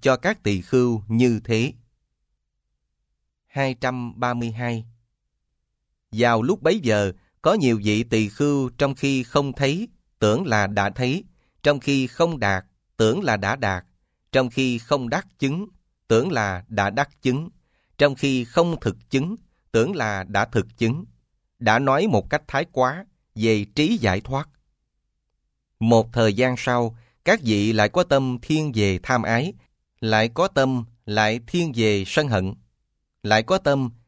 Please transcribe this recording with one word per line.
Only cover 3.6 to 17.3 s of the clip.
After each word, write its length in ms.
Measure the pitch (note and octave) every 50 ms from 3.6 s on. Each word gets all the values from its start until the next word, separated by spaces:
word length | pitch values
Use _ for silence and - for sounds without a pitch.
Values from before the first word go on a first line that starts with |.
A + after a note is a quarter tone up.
| C3+ C3 B2+
trăm 460 | A#2+ - B2+ B2+ B2+ A#2+ A#2+ A2+ A2
ba 140 | B2 B2 B2
mươi 160 | A#2+ A#2+ A#2
hai. 340 | A2 A#2 B2 A#2+ A#2 A2+ A2+ - - _ _ _ _ _ _ _ _ _ _ _ _ _ _ _ _ _ _ _ _ _ _ _ G#2+
Vào 300 | G#2+ A#2+ A#2+ A#2 A2 A#2
lúc 200 | C#3+ G#3 A3 -
bấy 180 | D#3+ F#3+ A3
giờ, 320 | D3 A#2+ G#2+ G#2 G2+ F#2+ F2+ - _ _ _ _ -
có 120 | D#3 G3
nhiều 260 | A3 D3+ B2+ A#2 G#2+ G2+
vị 180 | G#2+ G#2+ G#2+ A#2
tỳ 260 | A#2 A#2 A2 A2 G2+
khưu 400 | - - D3 D3 C#3+ C#3 C3 B2
trong 260 | - - D3 C#3 C3+
khi 280 | - - C#3 C#3 C3 B2
không 300 | - - D3 C#3+ C#3 B2+
thấy, 360 | - C#3 C3+ D3 F3+ A3+ - - _ _ _ _ _
tưởng 280 | - G#2+ G#2+ C#3 F#3+
là 200 | D#3+ A2+ G#2 G2+
đã 240 | G2 G#2 G#2 G2 G2+
thấy, 340 | - - B2 B2+ C#3 F#3+ - - _ _ _ _ _ _ -
trong 180 | C#3+ D3 C#3
khi 260 | - C#3+ C#3 C3+ C3
không 320 | B2 - - E3 E3+ D#3+ B2+
đạt, 260 | G#2 G2+ G2 F#2 - - _ _ _ _ _
tưởng 260 | - A2+ A2 B2 F3+ G3+
là 140 | C#3+ A2
đã 200 | G2+ G2 G2 A#2+
đạt, 280 | C#3 B2 G2+ F#2+ F2+ - - _ _ _ _ _ _ _ _ -
trong 180 | C3 C3 B2
khi 280 | A2+ C3+ C3+ B2+ A#2+ A#2
không 300 | A#2 - D3+ C#3 B2+ A#2
đắc 180 | C3+ F3 - - _ _
chứng, 280 | C#3 C3+ C#3+ E3+ G#3 G#3 - _ _ _ _ _ _ _
tưởng 240 | A2+ A2+ C3 F#3+ E3
là 320 | A#2+ G#2+ G2+ F#2 F2+ - -
đã 220 | A2 G#2 G2 G2+
đắc 320 | G2+ B2+ C#3+ - _ _ _
chứng, 260 | C3